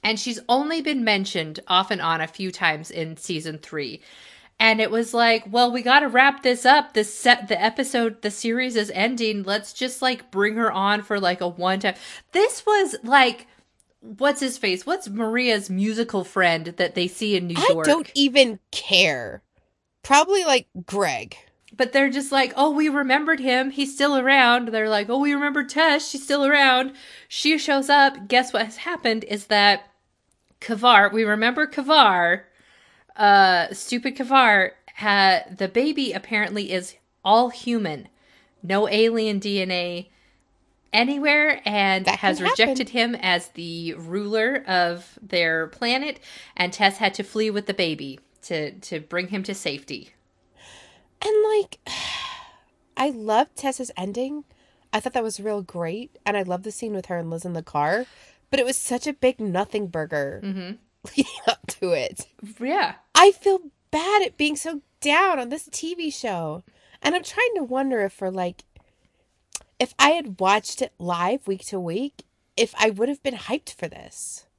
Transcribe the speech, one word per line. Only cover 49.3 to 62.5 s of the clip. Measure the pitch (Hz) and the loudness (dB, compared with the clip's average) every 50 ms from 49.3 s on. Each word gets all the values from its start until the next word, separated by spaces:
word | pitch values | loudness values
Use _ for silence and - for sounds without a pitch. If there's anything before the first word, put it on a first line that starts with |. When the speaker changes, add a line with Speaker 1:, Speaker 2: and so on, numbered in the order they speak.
| 208 196 190 | -8 -8 -8
Speaker 1:
to | - 196 | -8 -10
safety. | 190 - 165 139 143 - - 143 101 - - _ _ _ _ _ _ _ _ _ _ - - - - - - _ _ _ _ _ _ - | -8 -8 -8 -8 -8 -12 -14 -16 -16 -16 -20 _ _ _ _ _ _ _ _ _ _ -20 -20 -20 -20 -20 -20 _ _ _ _ _ _ -4
Speaker 2:
And, | 415 427 427 427 427 427 | 0 2 2 2 4 2
like, | 415 392 - - _ _ | 0 0 -2 -10 _ _
<sighs> | - - - - - - - - - - - - - _ _ _ _ _ _ _ _ _ | -12 -10 -10 -8 -8 -8 -10 -10 -12 -14 -16 -18 -20 _ _ _ _ _ _ _ _ _
I | - 254 294 | -4 -2 -2
love | 262 226 214 214 214 226 294 _ _ | -4 -6 -4 0 0 0 0 _ _
Tess's | - - 269 262 - 254 240 - | -8 -6 -6 -6 -6 -10 -12 -10
ending. | - 180 196 196 233 254 269 294 302 294 _ _ _ _ _ _ _ _ _ | -10 -10 -8 -6 -6 -6 -6 -8 -12 -14 _ _ _ _ _ _ _ _ _
I | - 214 | -6 -6
thought | - 254 - | -6 -4 -4
that | 254 226 | -4 -4
was | 220 202 - | -4 -8 -8
real | 202 214 208 202 | -8 -6 -6 -6
great, | 190 - - 175 170 165 170 214 247 311 _ _ _ | -8 -10 -8 -8 -6 -6 -6 -10 -12 -14 _ _ _
and | 208 208 | -4 -4
I | 202 190 | -4 -2
love | 180 180 180 190 | -4 -6 -6 -6
the | 214 | -10
scene | 208 - - 226 208 | -12 -10 -8 -8 -8
with | 190 180 | -8 -8
her | - 180 | -6 -8
and | 170 170 165 | -8 -6 -8
Liz | 165 165 170 | -10 -10 -8
in | 180 170 | -8 -8
the | 165 160 | -8 -10
car, | - - 147 147 156 180 220 254 - _ _ - _ _ _ _ _ | -6 -4 -2 -2 0 -2 -4 -4 -8 _ _ -20 _ _ _ _ _
but | - 277 | -2 -2
it | 247 | 0
was | 247 269 | -2 -2
such | - - - 247 247 - | -6 -4 -6 -6 -6 -6
a | 302 277 | -8 -6
big | _ - 254 254 - | _ 0 0 0 0
nothing | 214 208 175 180 202 - - 208 208 | -6 -4 -2 -4 -4 -4 -6 -8 -8
burger | 180 170 165 156 165 165 147 143 139 - 95 - | -6 -6 -8 -6 -4 -4 -4 -4 -4 -8 -10 -10
Speaker 1:
Mm-hmm. | 196 190 196 180 180 208 - _ _ _ _ _ | -8 -8 -8 -10 -12 -14 -16 _ _ _ _ _
Speaker 2:
<laughs> | - - | -6 -2
leading | - 269 - - - - | -2 -2 -2 -4 -4 -2
up | - - _ - | -2 -2 _ -6
to | - - _ - 180 | -16 -10 _ -2 -2
it. | 170 143 123 - - - - _ _ _ - 202 | -2 -2 -2 -6 -8 -12 -20 _ _ _ -20 -20